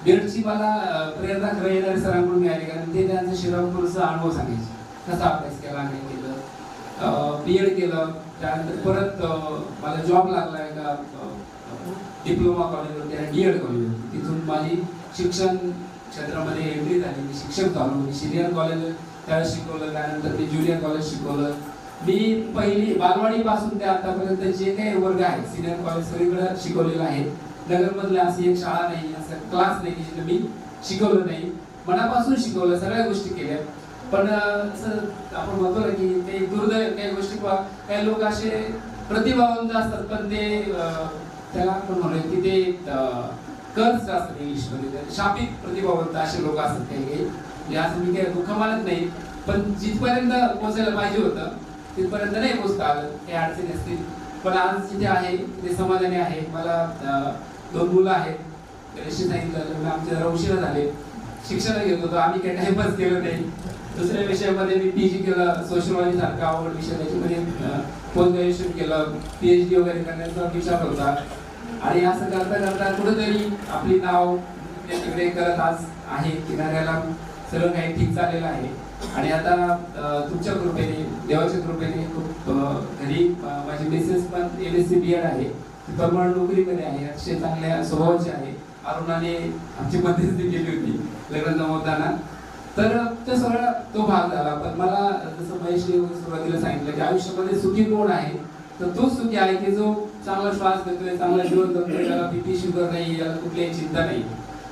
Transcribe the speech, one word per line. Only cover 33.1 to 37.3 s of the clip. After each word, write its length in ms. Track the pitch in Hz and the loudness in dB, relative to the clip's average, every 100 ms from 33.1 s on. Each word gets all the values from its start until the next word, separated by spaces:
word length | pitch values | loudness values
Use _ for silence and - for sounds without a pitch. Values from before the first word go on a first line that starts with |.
| 196 - | 0 -2
केल्या. 280 | - 147 151 151 - - - - | -4 -4 -4 -6 -10 -16 -16 -2
पण, 160 | 196 202 | 2 4
अ, 120 | 208 208 208 208 | 2 2 0 -2
असं 180 | 202 220 214 208 - - 185 | -4 -4 -2 -4 -8 -10 -8
आपण 240 | - 190 | -4 0
म्हणतो 200 | 185 208 | 2 2
ना 80 | 208 | 2
की 340 | 190 185 180 | 2 2 2
ते 240 | 180 190 185 | 0 -2 0
दुर्दैव 520 | 208 214 220 220 - | 2 2 2 2 0
काही 140 | 202 | -2
गोष्टी, 260 | 190 190 | -2 -4